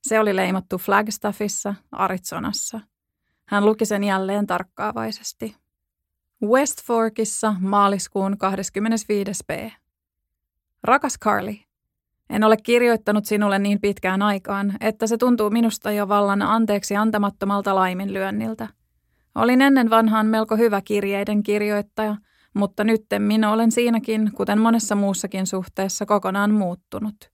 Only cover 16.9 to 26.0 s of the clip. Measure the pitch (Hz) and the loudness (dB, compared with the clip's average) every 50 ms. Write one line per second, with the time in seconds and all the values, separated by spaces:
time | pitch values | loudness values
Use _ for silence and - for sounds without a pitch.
16.9 | 208 202 214 220 214 208 202 202 202 _ 202 196 202 202 196 196 190 190 185 185 | -2 0 0 0 0 0 0 -2 -2 _ -4 -2 -2 -2 0 0 2 2 2 0
17.9 | 180 180 196 196 196 196 190 190 202 208 220 226 220 220 226 208 _ _ _ _ | 0 -4 -6 -6 -4 -4 -4 -4 -4 -4 -6 -6 -8 -8 -12 -14 _ _ _ _
18.9 | _ _ _ _ _ _ _ _ _ - 226 240 254 254 269 277 277 269 240 226 | _ _ _ _ _ _ _ _ _ 0 2 4 4 6 6 6 6 6 6 6
19.9 | 226 226 226 220 214 220 214 220 220 220 220 220 226 214 233 226 208 196 196 - | 6 6 6 6 4 2 2 2 2 0 0 0 2 2 4 2 2 0 -2 -2
20.9 | 208 208 202 196 196 196 202 196 208 208 202 208 208 208 208 208 208 208 208 _ | -2 -2 0 -2 -2 -2 -2 0 0 0 0 0 0 0 0 0 -2 -2 -4 _
21.9 | _ - 220 214 208 208 _ _ _ _ _ _ _ 208 202 196 _ - 208 220 | _ -4 -2 -2 -4 -6 _ _ _ _ _ _ _ -2 -2 -2 _ 0 2 2
22.9 | 226 220 220 _ - 202 202 208 214 220 220 208 214 220 233 233 226 240 240 240 | 2 0 0 _ -4 -2 0 2 2 2 2 2 4 4 4 4 4 4 2 2
23.9 | 226 226 - - 220 220 220 208 208 - 202 196 202 214 220 226 226 233 220 - | 2 0 0 -2 -2 0 0 -2 0 -2 -2 0 2 4 4 4 4 2 2 0
24.9 | 214 202 202 196 196 - - 190 - 190 190 185 - 190 185 - _ - 190 196 | 0 0 2 0 0 -2 -6 -6 -6 -4 -4 -4 -4 -6 -6 -6 _ -4 -4 -4
25.9 | - - | -4 -6